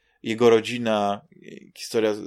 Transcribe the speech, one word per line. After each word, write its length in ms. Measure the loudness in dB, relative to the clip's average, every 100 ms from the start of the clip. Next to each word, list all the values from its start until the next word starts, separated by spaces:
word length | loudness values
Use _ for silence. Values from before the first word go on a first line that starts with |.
| _ _
jego 280 | -8 2 4
rodzina, 680 | 4 2 -6 -2 -2 -2 -4 -12 _ -20 -20 -20 -20
historia 340 | -6 -2 -2 -4